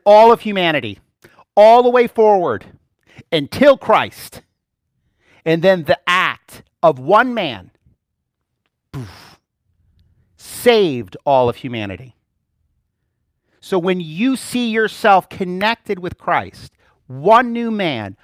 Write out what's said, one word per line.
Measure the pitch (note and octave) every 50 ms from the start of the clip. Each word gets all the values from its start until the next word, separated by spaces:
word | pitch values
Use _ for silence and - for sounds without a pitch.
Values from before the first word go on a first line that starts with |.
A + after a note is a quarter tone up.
| _
all | G#3 G#3 G#3+ A3+ A#3
of | A#3 -
humanity, | - G#3+ G3+ F#3+ F3 E3 D3+ C3+ A2+ G#2+ G2 - _ _ _ _ _ _ _ _ _ _ _
all | G3+ G#3 A3 A#3 B3
the | B3 B3
way | A#3+ B3 A#3+
forward | - - A#3 A3 G#3+ G#3 F#3+ F3 C#3+ G#2+ F#2 - - - _ _ _ _ _ _ _ _ - - _
until | - D#3 C#3+ - - - C4 D4 C4+
Christ. | - - - G#3+ D3+ A#2+ F#2+ - - - - - - - _ _ _ _ _ _ _ _ _ _ _ _ _ _ _ _ _ _ _ _
And | D#3+ E3 E3+
then | D#3 F#3+ F#3+ F3 C#3+
the | E3+ F3 - _
act | F3 F3 F#3 F3 D3+ A#2 - _ _ - - _ _ _ _
of | - E3 D3 B2+
one | B2+ D3 G3+ G#3+ B3 B3+ A#3+
man, | A3 F3+ C#3+ A2+ F#2 F2 - _ _ _ _ _ _ _ _ _ _ _ _ _ _ _ _ _ _ _ _ _ _ _ _
poof, | - C#3 A#2 F#2 E2+ - - - _ _ _ _ _ _ _ _ _ _ _ _ _ _ _ _ _ _ _ _ _
saved | _ - - - - - A#3+ A#3 G#3+ G3 D#3+ C3 A#2+ G#2 F#2 - - _
all | D3 C#3 C3 B2+ A#2+
of | A2+
humanity. | - - B2 A#2+ A2 G#2 G2+ A2 - C3 B2 _ _ _ _ _ _ _ _ _ _ _ _ _ _ _ _ _ _ _ _ _ _ _ _ _ _ _ _ _ _
So | _ - G3 E3+
when | E3 F#3+ F#3 F#3
you | E3+ D#3 D#3 F3 A#3 C4+ C4+
see | - - - - B3 A#3+ A3+
yourself | A3 A3+ A3 G3+ - - - G#3 G3 F3+ - _
connected | - - F#3+ F3+ F3+ F#3 G3+ A3 A#3 - _ - G3+ F3+
with | F3+ E3+ - -
Christ, | - F#3 E3 C3 G2 F2+ - - - - _ _ _ _ _ _ _
one | - B2+ C3+ D3 G3 A3 A#3+ B3+ A#3+
new | A#3 A#3 A#3 A3+
man, | A3 G3+ F#3+ D#3+ C3 A2+ G#2 F#2+ G2 _